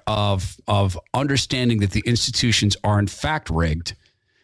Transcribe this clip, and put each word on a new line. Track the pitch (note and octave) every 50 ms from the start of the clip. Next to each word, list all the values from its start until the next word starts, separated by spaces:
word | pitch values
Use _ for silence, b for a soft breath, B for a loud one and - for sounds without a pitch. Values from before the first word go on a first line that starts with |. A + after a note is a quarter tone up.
| -
of, | - G#2+ G#2+ G#2 G#2 G2 F#2+ F2 - - - -
of | - G#2 G2+ G2 F#2+ F2 F2 - _ -
understanding | B2 C#3+ D3 C3+ A#2+ - - C3+ B2+ B2 A#2+ A#2 G#2
that | G2+ G2
the | - A2 -
institutions | B2+ A#2+ A2+ - - A#2+ - - A#2+ G#2+ - G#2+ G#2 G2 - -
are | G#2 G#2 G#2
in | G2+
fact | F#2+ - - - D3 D#3 D#3 - -
rigged, | D#2+ D#2+ E2 D#2+ D#2 E2 F2 - - - b b b b b b b b